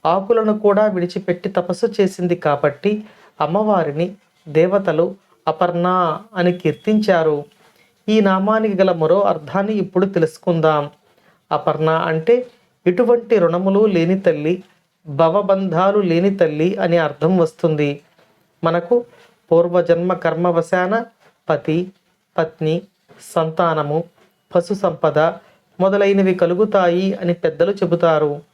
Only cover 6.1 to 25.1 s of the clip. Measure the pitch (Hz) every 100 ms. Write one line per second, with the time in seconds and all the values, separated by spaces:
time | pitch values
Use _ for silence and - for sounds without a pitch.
6.1 | 156 202 202 175 175 156 147 - 214 214
7.1 | 180 160 147 147 _ _ _ _ _ -
8.1 | 214 196 190 196 220 220 190 190 170 156
9.1 | 185 202 170 147 190 196 214 202 180 196
10.1 | 190 160 - - 165 156 151 143 _ _
11.1 | _ _ _ _ 147 - 151 156 160 170
12.1 | 160 160 240 247 _ _ _ - 180 233
13.1 | 240 220 226 170 175 190 196 214 180 165
14.1 | 190 185 151 151 185 - _ _ _ -
15.1 | 139 160 185 196 196 190 165 190 208 190
16.1 | 165 190 196 165 151 165 202 190 170 156
17.1 | 139 160 185 165 - 170 151 147 143 _
18.1 | _ _ _ _ _ 165 170 170 240 240
19.1 | - _ _ _ 165 170 175 170 170 180
20.1 | 180 170 160 175 170 165 180 185 226 240
21.1 | _ _ _ - 151 - 160 180 _ _
22.1 | _ _ - 160 - 156 165 - _ _
23.1 | - - - 160 160 175 156 147 151 170
24.1 | _ _ _ _ 180 170 196 185 156 156